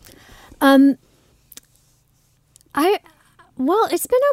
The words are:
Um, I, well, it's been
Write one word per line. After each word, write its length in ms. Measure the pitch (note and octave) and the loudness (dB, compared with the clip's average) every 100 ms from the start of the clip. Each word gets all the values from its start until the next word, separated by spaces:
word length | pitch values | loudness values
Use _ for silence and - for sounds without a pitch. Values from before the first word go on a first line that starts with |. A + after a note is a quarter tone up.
| - - - - - - | -20 -20 -20 -20 -20 -2
Um, 340 | C4+ C4+ C#4 - _ _ _ _ _ - _ _ _ _ _ _ _ _ _ _ _ | 2 4 2 0 _ _ _ _ _ -20 _ _ _ _ _ _ _ _ _ _ _
I, 260 | - E4+ G4 - _ _ _ _ - | -4 -2 -2 -8 _ _ _ _ -8
well, 320 | C4 G4+ A4 | -4 -2 -2
it's 160 | E4+ - | -6 -4
been 140 | B4+ C#5+ | -2 -2